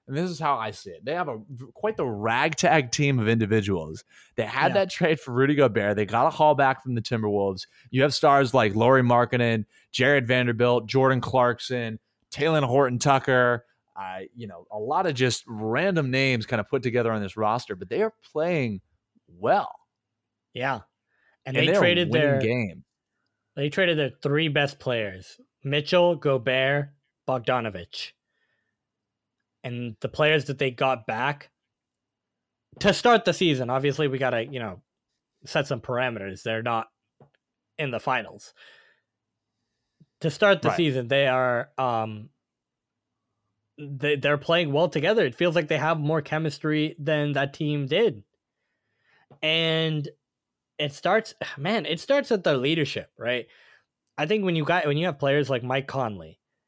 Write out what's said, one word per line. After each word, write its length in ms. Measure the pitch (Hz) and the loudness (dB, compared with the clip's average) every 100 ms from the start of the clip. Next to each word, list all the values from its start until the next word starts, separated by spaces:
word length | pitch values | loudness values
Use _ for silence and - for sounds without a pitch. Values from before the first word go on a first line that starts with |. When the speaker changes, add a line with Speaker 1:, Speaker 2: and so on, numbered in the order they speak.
| - | -8
Speaker 1:
and 100 | 139 | -6
this 120 | 180 | -4
is 100 | 156 | -4
how 180 | 156 131 | -2 -2
I 140 | 110 | -4
see 180 | 104 101 | -10 -14
it, 140 | 80 110 | -12 -8
they 80 | |
have 140 | 170 160 | -6 -6
a, 100 | 113 107 123 131 | -8 -12 -16 -18
quite 240 | - 214 214 | -6 -6 -2
the 80 | 135 | -4
ragtag 840 | 101 110 120 156 151 175 156 120 | -2 2 2 2 2 4 4 2
team 280 | - 143 131 | 0 2 2
of 80 | 110 | 4
individuals. 760 | 113 104 110 101 92 78 80 - _ _ - | 2 4 2 2 -2 -4 -12 -16 _ _ -6
They 100 | 107 | -4
had 240 | 127 165 | 0 2
Speaker 2:
Yeah. 40 | 196 | 2
Speaker 1:
that 140 | 185 | 0
trade 300 | - 170 156 | 0 0 0
for 140 | - | -2
Rudy 220 | 123 139 147 | 0 2 4
Gobert. 400 | 131 107 101 104 | 4 2 0 0
They 100 | 98 | 0
got 200 | 113 151 | 2 2
a 60 | |
haul 240 | 147 151 143 | 4 4 4
back 260 | 135 131 | 2 0
from 120 | 131 120 | -4 -6
the 60 | |
Timberwolves. 640 | - 113 107 101 98 92 - _ - | -4 -2 0 0 0 -4 -10 _ -4
You 100 | 127 | 0
have 120 | 143 | 2
stars 400 | - 151 139 131 | 4 4 4 4
like 220 | 131 110 104 | 4 2 4
Lauri 280 | 117 131 | 4 6
Markkanen, 600 | 123 120 120 123 120 113 104 _ _ | 6 4 2 0 0 0 -4 _ _
Jared 360 | - 127 143 120 | 0 2 2 2
Vanderbilt, 600 | 127 123 113 123 123 110 | 0 0 2 2 2 0
Jordan 340 | 135 131 131 | 2 2 2
Clarkson, 800 | - 131 123 117 - 123 113 113 _ _ - | 0 2 2 0 -6 -6 -6 -10 _ _ -14
Talen 320 | - 156 156 131 | -4 0 2 2
Horton-Tucker, 1000 | 135 131 120 147 135 - 127 123 120 - _ _ - | 4 2 2 2 2 4 4 4 2 -4 _ _ -14
uh, 240 | 95 95 95 120 | -12 -12 -14 -16
you 120 | 107 | -16
know, 180 | 87 92 | -16 -14
a 60 | 107 | -10
lot 260 | 110 160 185 | -4 -2 0
of 80 | |
just 300 | 123 127 - - | 2 0 0 -8
random 640 | 110 110 123 190 170 135 | -6 -2 0 0 0 0
names 360 | 131 135 123 107 | 2 2 0 -2
kinda 180 | 117 | -4
put 180 | 101 135 | -2 -2
together 280 | 120 120 117 | 0 0 0
on 100 | 110 | -2
this 160 | 98 107 | -4 -2
roster, 380 | 107 120 - 95 | 0 0 -4 -12
but 140 | 92 | -6
they 120 | 131 | -2
are 120 | 220 - _ | -2 -4 _
playing 500 | 151 170 165 120 98 - _ _ _ _ | -4 -2 0 -2 -6 -12 _ _ _ _
well. 480 | 85 110 190 - - _ _ _ _ _ _ _ | -4 0 0 -2 -10 _ _ _ _ _ _ _
Speaker 2:
Yeah. 280 | 123 131 117 - _ _ _ _ _ - | -6 -4 -4 -8 _ _ _ _ _ -6
And 100 | 131 | 0
Speaker 1:
And 20 | |
Speaker 2:
they 100 | 156 | 2
Speaker 1:
they 100 | 196 | 4
are 20 | |
Speaker 2:
traded 300 | 175 175 175 | 4 2 2
Speaker 1:
winning 160 | 156 147 | 2 2
Speaker 2:
their 100 | 135 | 2
Speaker 1:
games. 420 | 117 123 104 82 - _ _ _ _ _ _ - | 0 -2 -4 -8 -20 _ _ _ _ _ _ -6
Speaker 2:
they 140 | 147 | -4
traded 280 | 170 180 156 | 0 0 2
their 140 | 135 - | -2 -4
three 260 | 143 147 160 | -2 0 0
best 320 | 147 139 - | 0 0 -2
players, 600 | - 117 104 92 - - _ _ | -4 -2 -4 -8 -18 -20 _ _
Mitchell, 520 | 139 147 147 180 175 156 | -4 -4 2 2 4 2
Gobert, 760 | 147 135 123 131 131 143 143 _ _ _ - | 0 0 0 0 2 0 -4 _ _ _ -6
Bogdanovich. 840 | 127 117 127 113 95 85 - - _ _ _ _ _ _ _ _ _ _ _ _ _ _ _ 131 | -4 0 -2 -2 -8 -12 -14 -14 _ _ _ _ _ _ _ _ _ _ _ _ _ _ _ -10
And 320 | 120 120 110 | -8 -10 -8
the 80 | 123 | -6
players 360 | - 151 156 139 | 0 2 2 0
that 120 | 127 | -4
they 120 | 135 | -4
got 340 | 120 135 123 117 | 0 -2 -2 -4
back 460 | 110 135 143 - _ _ _ _ _ _ _ _ _ _ _ _ - | -4 -4 -6 -12 _ _ _ _ _ _ _ _ _ _ _ _ -2
to 140 | 202 | 0
start 320 | - 240 226 208 | 4 6 4 4
the 80 | |
season, 360 | 165 180 131 120 | 2 2 2 0
obviously 380 | 131 143 139 147 | 0 0 0 -2
we 100 | 131 | 0
gotta, 280 | 131 120 117 | -2 -2 -4
you 140 | 131 | -6
know, 220 | 113 92 _ _ _ _ _ _ - | -10 -12 _ _ _ _ _ _ -6
set 220 | 160 143 | -4 -2
some 140 | 123 | -6
parameters. 600 | - 123 127 113 98 95 | -4 -4 -2 -4 -8 -8
They're 200 | 117 113 | -6 -4
not 260 | 120 113 110 _ _ _ _ _ _ _ _ - | -2 -4 -4 _ _ _ _ _ _ _ _ -8
in 140 | 143 | -6
the 80 | 113 | -4
finals. 540 | - 127 101 101 - _ - - _ _ _ _ _ _ _ _ _ _ _ _ _ _ | -2 -4 -4 -14 -20 _ -20 -20 _ _ _ _ _ _ _ _ _ _ _ _ _ _
To 100 | 160 | -4
start 300 | - 208 190 | 2 4 4
the 80 | - | 2
Speaker 1:
Right. 80 | 170 | 0
Speaker 2:
season, 320 | 160 131 117 | 0 0 0
they 180 | 139 139 | 2 2
are, 440 | 127 127 120 131 - | 2 2 0 -4 -4
um, 520 | 127 113 110 107 107 _ _ _ _ _ _ _ _ _ _ _ _ _ _ - | -2 -2 -4 -8 -16 _ _ _ _ _ _ _ _ _ _ _ _ _ _ -16
they, 380 | 143 135 147 147 | -12 -6 -2 0
they're 200 | 143 143 | 0 0
playing 360 | 151 170 156 | 0 0 2
well 160 | 143 175 | 0 0
together. 360 | 160 156 220 143 | 0 0 2 0
It 100 | - | 0
feels 200 | 175 165 | 0 0
like 140 | 151 | 0
they 80 | 156 | 0
have 220 | 156 160 | 0 0
more 220 | 147 160 | 0 -2
chemistry 720 | 151 156 160 143 156 151 151 - | -2 -4 -4 -4 -2 0 -2 -4
than 320 | 147 151 147 | -2 -2 0
that 200 | 139 139 | -2 -4
team 320 | - 151 147 135 | -4 -4 -4 -2
did. 380 | 165 226 107 - _ _ _ _ _ _ _ _ _ _ - | 0 0 -2 -14 _ _ _ _ _ _ _ _ _ _ -6
And 680 | 156 160 165 160 160 151 143 - _ _ _ _ _ - | -2 0 2 0 0 -2 -6 -12 _ _ _ _ _ -8
it 160 | 147 | -8
starts, 400 | 143 170 214 220 - - | -4 0 0 -2 -10 -12
<sighs> 100 | - | -8
man, 280 | 160 220 147 | -4 -4 -4
it 140 | 165 | -6
starts 320 | - 277 - | -2 0 0
at 120 | 214 | 0
the 140 | 170 139 | 0 0
leadership, 540 | 135 165 139 110 - - | 0 0 -2 -4 -10 -8
right? 300 | 117 123 - _ _ _ _ _ _ - | -4 -4 -6 _ _ _ _ _ _ -6
I 80 | 156 | -2
think 180 | 214 | 0
when 120 | 190 165 | 0 0
you 100 | 147 | 0
got, 200 | 175 147 | 0 0
when 100 | 147 | 0
you 80 | 180 | -2
have 140 | 143 | -2
players 300 | 139 143 135 | 0 0 0
like 140 | 127 | -2
Mike 240 | 123 135 135 | -2 -4 -4
Conley 520 | 135 120 98 80 87 _ _ | -4 -6 -8 -16 -20 _ _